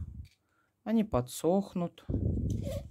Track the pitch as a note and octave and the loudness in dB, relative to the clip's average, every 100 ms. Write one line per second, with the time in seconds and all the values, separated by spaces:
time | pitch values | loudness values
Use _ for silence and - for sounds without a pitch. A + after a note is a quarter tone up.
0 | - - - _ _ _ _ _ - A3+ | -6 -12 -16 _ _ _ _ _ 0 2
1 | G#3 B2 B2 - D#3 F#3+ G3 F#3 E3+ - | 2 0 0 -2 2 4 2 -2 -4 -6
2 | - - - - - - - C#5+ - | -4 0 2 0 0 -2 -2 -4 -6